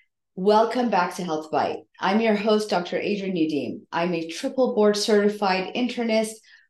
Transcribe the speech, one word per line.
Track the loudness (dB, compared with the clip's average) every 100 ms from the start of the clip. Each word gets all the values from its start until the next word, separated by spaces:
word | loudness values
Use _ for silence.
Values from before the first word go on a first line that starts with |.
| _ _ _
Welcome | -4 4 4 4 0 0
back | 2 0
to | -2
Health | -6 -6 -2
Bite. | -2 0 -4 -10 -6
I'm | 0 2
your | 2
host, | 2 2 2 2
Doctor | -2 -2 -4
Adrienne | -4 -4 -4 -2
Youdim. | 0 -2 -4 -10 -8
I'm | -4 -2
a | -2 -6
triple | -6 -6 0 0
board | 4 2 2
certified | 2 4 4 2 0 0 -2
internist, | -4 -4 -2 0 0 -2 -6 _ -20 _